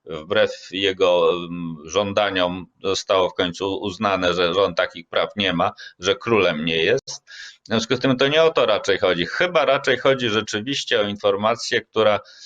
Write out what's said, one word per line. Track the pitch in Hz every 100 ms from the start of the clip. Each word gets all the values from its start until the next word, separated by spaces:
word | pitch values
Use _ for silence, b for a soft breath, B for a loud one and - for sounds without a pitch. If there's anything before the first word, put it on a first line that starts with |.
| -
wbrew | 80 80 107 101 - -
jego, | 92 98 92 92 87 82
mm, | 87 85 87 82 80 78
żądaniom | 92 101 101 101 95 90 90 85 _
zostało | 98 95 - 95 90
w |
końcu | - 90 85 98 95
uznane, | 101 87 104 92 90
że, | 87 87
że | 90
on | 92 85
takich | 90 87 -
praw | - 82 104
nie | 98
ma, | 85 95 B B -
że | 90 95
królem | 117 110 87 76 82
nie | 80
jest. | 87 135 - - B B B B
W | -
związku | 110 - 127
z |
tym | 135 127
to | 139
nie | 156
o | 160
to | 151 117
raczej | 98 - 90
chodzi. | 92 85 85
Chyba | - 180 165 135
raczej | 139 139 127
chodzi | 139 131 120
rzeczywiście | 107 107 107 120 135 - 117
o |
informację, | 104 101 104 98 107 117 - 120
która, | - 110 107 101 B B